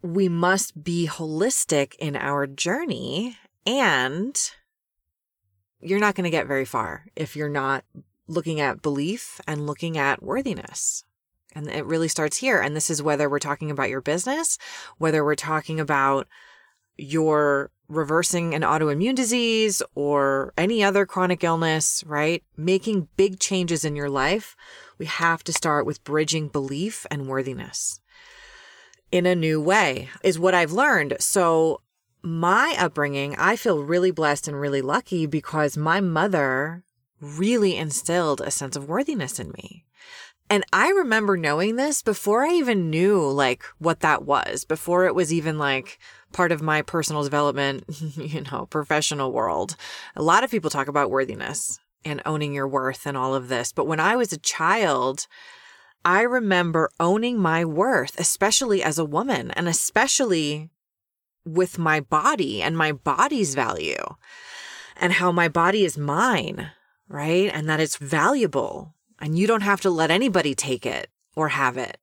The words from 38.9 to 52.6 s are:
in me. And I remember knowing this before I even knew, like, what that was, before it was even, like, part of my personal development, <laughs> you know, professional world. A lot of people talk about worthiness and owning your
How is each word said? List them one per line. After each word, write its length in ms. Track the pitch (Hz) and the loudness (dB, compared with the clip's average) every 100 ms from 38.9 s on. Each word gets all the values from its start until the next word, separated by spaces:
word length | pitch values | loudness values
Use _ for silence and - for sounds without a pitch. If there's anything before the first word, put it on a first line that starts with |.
| 180 285 277 135 - | -4 -2 -2 -4 -6
in 140 | 90 | -10
me. 320 | - - - _ _ - - - _ _ | -12 -16 -18 _ _ -20 -20 -20 _ _
And 120 | 202 - | 0 2
I 200 | 180 269 | 2 4
remember 480 | 392 302 220 208 185 | 4 4 2 2 0
knowing 380 | 160 147 196 233 | 2 0 0 0
this 260 | 285 285 | 0 0
before 420 | - 202 - 214 | -2 -2 2 2
I 60 | 285 | 4
even 400 | 349 262 208 165 | 2 2 2 2
knew, 360 | 156 190 202 147 | 2 4 4 2
like, 380 | 139 135 123 - - | 2 2 0 -6 -4
what 220 | 156 160 | -2 0
that 240 | 156 147 | 2 2
was, 420 | 143 143 - - - | 2 0 0 -6 -4
before 400 | 156 - 175 185 | -6 0 2 4
it 80 | |
was 180 | 151 165 | 2 0
even, 240 | 165 156 156 | 0 -2 -2
like, 420 | 143 135 127 - - - _ | 0 0 -2 -18 -20 -20 _
part 180 | - 175 | -2 0
of 80 | 160 | 2
my 220 | 156 151 | 2 0
personal 400 | - 170 151 151 | 0 -2 -2 -2
development, 600 | 143 147 147 135 139 135 - 147 | 0 2 2 2 -2 -4 -8 -10
<laughs> 160 | 156 143 | -8 -8
you 260 | 151 156 | -8 -8
know, 240 | 143 - - | -8 -8 -6
professional 680 | 156 147 151 151 147 131 | -6 0 0 0 -2 -2
world. 440 | 123 110 78 95 - - - - | 0 0 -2 -4 -8 -12 -16 -14
A 80 | - | -4
lot 220 | 156 185 | 2 4
of 60 | 262 | 2
people 180 | 226 160 | -2 -2
talk 200 | 147 135 | -4 -2
about 220 | 147 135 | 0 2
worthiness 720 | 131 135 - - 147 - - _ _ | 0 -2 -4 -8 -6 -8 -10 _ _
and 160 | - 143 - | -8 -6 -4
owning 260 | 156 151 | -2 -2
your 160 | 143 | -2